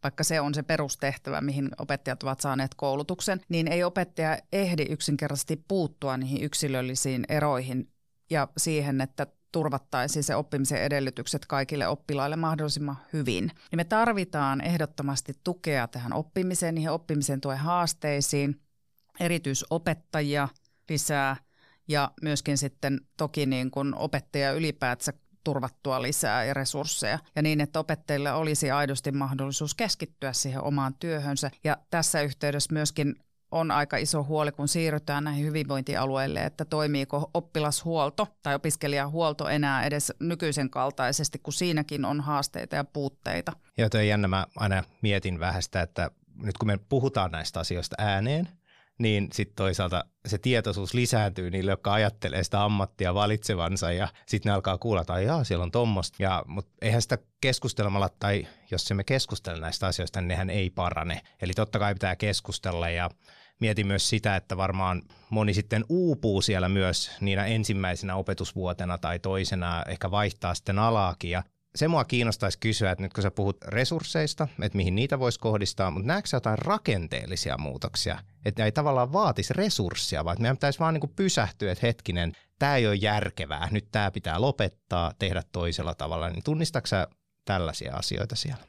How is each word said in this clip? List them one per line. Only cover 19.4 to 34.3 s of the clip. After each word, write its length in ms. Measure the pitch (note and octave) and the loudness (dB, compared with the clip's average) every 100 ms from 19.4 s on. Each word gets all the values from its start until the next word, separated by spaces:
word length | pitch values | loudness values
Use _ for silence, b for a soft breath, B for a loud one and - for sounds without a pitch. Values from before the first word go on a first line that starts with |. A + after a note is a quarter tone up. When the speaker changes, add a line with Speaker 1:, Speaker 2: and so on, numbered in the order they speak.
| D3+ C3+ - E3 E3+ D#3 _ D#3 D3 C#3+ C#3 - _ _ - | 0 -2 0 -2 0 -2 _ -2 0 0 -2 -4 _ _ -4
Speaker 1:
lisää 480 | D3+ - D3 C3+ C3+ b b b b - | -2 0 2 0 -2 b b b b -2
ja 220 | D3+ C#3 - | 0 0 -2
myöskin 360 | D3+ D3 - C#3 | -2 -2 0 0
sitten 420 | C#3 - C#3 C3+ - - | -2 -2 -2 -2 -4 -4
toki 300 | D3+ D3+ C#3 | -4 0 0
niin 240 | C3 B2+ | 0 -2
kuin 240 | C#3 C#3 | -2 -4
opettajia 580 | - D3 C#3 - C#3+ C#3 | -2 -2 -2 -2 -2 0
ylipäätänsä 600 | C#3 D#3+ D3 B2+ B2 - - _ _ | 0 -2 -2 -2 -2 -4 -6 _ _
turvattua 580 | - C#3 B2+ - C#3 C3 | -4 -2 -4 -6 -2 0
lisää 420 | B2 D3 C3 A2+ | 0 0 2 2
ja 100 | A#2+ | 2
resursseja. 640 | C#3 C3 D3 D#3 - G#2+ D3+ b - | 0 -2 -4 -4 -2 -2 -2 b 0
Ja 60 | |
niin, 180 | D3+ D3+ | 2 2
että 180 | D3 D#3 | 0 -2
opettajilla 540 | D#3 D#3 - C#3+ C#3+ | -2 -4 0 -2 0
olisi 360 | C3+ D#3+ D3+ D3+ | 0 0 0 2
aidosti 420 | C#3 C#3+ C3+ D3 | 2 2 0 -2
mahdollisuus 640 | C#3 C#3 C3+ C3+ C#3 D3+ | -2 0 -2 -2 -2 -4
keskittyä 580 | - A3 - - _ C#3 | -2 -2 -2 -4 _ -4
siihen 300 | B2+ C#3 C3 | -2 -2 -2
omaan 320 | - C#3+ C3+ | 0 0 0
työhönsä. 560 | C3+ F3 D#3 C#3+ C#3 C#3+ - | -2 -4 -2 -2 -2 -4 -2
Ja 120 | D#3 C#3+ _ | -2 -2 _
tässä 320 | E3+ D#3+ D#3+ | 0 2 2
yhteydessä 500 | D3 C3+ D3 C#3+ - | 0 0 -2 0 0
myöskin 420 | D#3 D3 - D3 - _ _ _ | 0 0 0 -2 -2 _ _ _
on 200 | E3 D#3+ | -2 2
aika 260 | B2 D3 C3 | 2 2 0
iso 280 | D3+ D#3 | 0 0
huoli, 280 | C#3 | 0